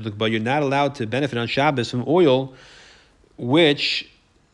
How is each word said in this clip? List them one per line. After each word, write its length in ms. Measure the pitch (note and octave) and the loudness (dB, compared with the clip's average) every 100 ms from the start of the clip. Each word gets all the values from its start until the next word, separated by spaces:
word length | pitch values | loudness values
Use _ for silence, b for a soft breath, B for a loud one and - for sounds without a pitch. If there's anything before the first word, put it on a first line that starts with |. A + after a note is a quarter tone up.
| A2 G#2 | -8 -4
but 140 | A2 | -2
you're 80 | A2 | -2
not 220 | A2+ D3 | -2 0
allowed 340 | C#3 C3+ C#3+ C3+ | 0 0 -2 -4
to 100 | A2 | -6
benefit 320 | B2 C#3+ A#2+ | -4 -2 -4
on 100 | A#2 | -4
Shabbos 440 | - D3 C3+ A2 | 0 0 0 -4
from 140 | B2+ A#2 | -4 0
oil 460 | E3+ D#3+ C3 C3+ B B B B B B B _ - | 4 4 4 0 B B B B B B B _ -8
which 720 | A#2+ D3+ D#3 C#3+ - - - _ _ _ _ | 0 4 4 2 -2 -6 -10 _ _ _ _